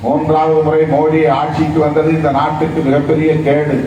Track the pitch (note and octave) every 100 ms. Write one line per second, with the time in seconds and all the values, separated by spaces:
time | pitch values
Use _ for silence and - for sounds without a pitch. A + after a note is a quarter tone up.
0 | A#2 D3+ D#3 D#3+ D#3+ D#3 D#3 D#3 D#3+ C#3+
1 | D#3 D#3 D3+ C3+ D3+ D3+ D#3 D3+ D3+ D3
2 | D#3 D#3+ D3+ C3+ D3+ D3+ D#3+ D#3+ C#3+ C#3+
3 | C#3 D#3 D#3 D#3 D3+ D3 D3 B2+